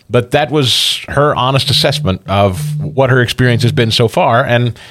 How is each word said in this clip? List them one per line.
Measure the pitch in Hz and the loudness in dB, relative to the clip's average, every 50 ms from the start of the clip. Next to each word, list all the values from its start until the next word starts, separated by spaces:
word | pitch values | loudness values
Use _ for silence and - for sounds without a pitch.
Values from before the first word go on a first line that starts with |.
| _ - | _ -4
but | 110 123 120 - | -2 -2 0 0
that | - 143 156 - 151 | 0 -2 0 0 0
was | 151 135 117 - - - - - - - - | 0 0 0 0 -2 -2 -2 -4 -6 -8 -6
her | - 139 143 147 - | -2 0 0 0 0
honest | - 123 131 139 131 - - | 0 0 0 0 0 0 -2
assessment | - - - - - - - 95 92 92 - - | 0 0 0 0 -2 -2 -2 -4 -4 -4 -4 -4
of | 95 101 101 101 92 92 - - - - | 0 2 2 2 0 -2 -6 -6 -6 -6
what | - - - 127 135 120 | -6 -4 -2 0 2 2
her | 127 127 | 2 2
experience | 120 113 - - 127 123 120 110 120 | 2 0 0 0 0 2 2 2 0
has | 120 147 | 0 2
been | 135 117 113 | 2 0 0
so | - - 120 | 2 2 0
far. | 110 - - 180 139 117 120 139 | 0 2 0 0 2 2 2 2
And, | - 120 120 120 120 113 - - - | 2 2 0 0 -2 -4 -8 -14 -20